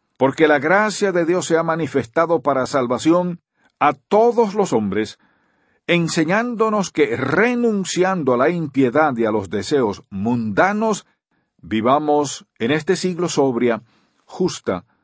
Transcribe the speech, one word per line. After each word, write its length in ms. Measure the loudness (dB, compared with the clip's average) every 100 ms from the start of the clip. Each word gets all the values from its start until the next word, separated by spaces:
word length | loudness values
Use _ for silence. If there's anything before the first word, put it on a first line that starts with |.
| _ -2
"Porque 300 | 0 4 4
la 120 | 4
gracia 520 | 2 2 0 0 -2
de 140 | 0 0
Dios 200 | -2 0
se 120 | 0
ha 60 |
manifestado 760 | 0 -2 -2 -4 -2 -2 0 0
para 260 | 0 0 0
salvación 720 | -2 -2 0 2 2 0 -6 _ _ _ 0
a 140 | 0
todos 640 | 0 0 4 4 4 0 0
los 160 | 0
hombres, 480 | 0 0 -2 -4 -8 _ _ _ _ _ _ 0
enseñándonos 1040 | 0 0 0 0 0 -2 -2 0 0 -2
que, 260 | 0 0 0
renunciando 1160 | 0 2 2 2 0 0 -4 -2 0 0 0
a 40 | 2
la 120 | 2
impiedad 680 | 0 -4 0 2 2 0 0
y 80 | 0
a 60 |
los 180 | 0 -2
deseos 540 | -6 -2 0 0 -4 -10
mundanos, 960 | -6 -2 -2 -2 0 0 0 -2 -4 -8 _ _ _ _ _
vivamos 840 | -6 -2 2 0 2 0 0 -6 _ -6
en 120 | -2
este 240 | -2 -2 -2
siglo 320 | -2 -4 -4
sobria, 560 | 0 0 2 0 -2 -6 _ _ _
justa 600 | _ -4 -4 -4 -6 -6 -8 _